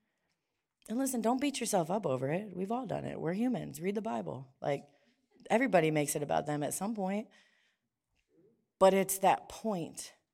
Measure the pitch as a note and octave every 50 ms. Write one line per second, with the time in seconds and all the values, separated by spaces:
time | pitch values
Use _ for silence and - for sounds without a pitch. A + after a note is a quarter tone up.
0 | _ _ _ _ _ _ _ _ _ _ _ _ _ _ _ _ _ - A3 B3+
1 | C4+ C4 C4+ A#3 G3+ A3+ B3+ B3+ C#4+ C#4+ C4+ - A#3+ - G#3+ F#3 D#3+ D#3 F#3+ A3
2 | F#3+ D3+ C3 B2 C3 C3+ D#3 F#3 G#3+ G#3+ F3+ F3+ F#3+ G3 A3+ B3+ C4 F#3 - D3
3 | C3+ - - - D3+ D#3+ F3+ G3+ A#3+ B3+ A#3+ D#3+ D3 D3 C#3 D3 E3 F#3+ G3+ A3
4 | G3 A3+ A#3 A3+ F#3+ D#3 C3+ B2+ C3+ - _ - - D3+ C#3+ C#3 - - _ _
5 | _ _ _ _ _ _ _ _ - - - A3+ C4+ B3 F#3 F3 D#3+ D#3 D3+ D3+
6 | D3 C#3+ - D3+ C#3+ D3 D#3+ E3 D#3 D3 D3 D3 D3 C#3+ - - F#3+ G#3+ A#3 G#3+
7 | F#3+ F#3 G3 G#3 A3 - _ - _ _ _ _ _ _ _ _ _ _ _ _
8 | _ _ _ _ _ _ _ _ _ _ _ _ _ _ _ - F#3+ F#3+ F#3+ G3
9 | F#3 F#3+ - - G3 F3+ C#3+ - - - - - - A3 G3+ F3 D#3 - - -
10 | - - - _ _ _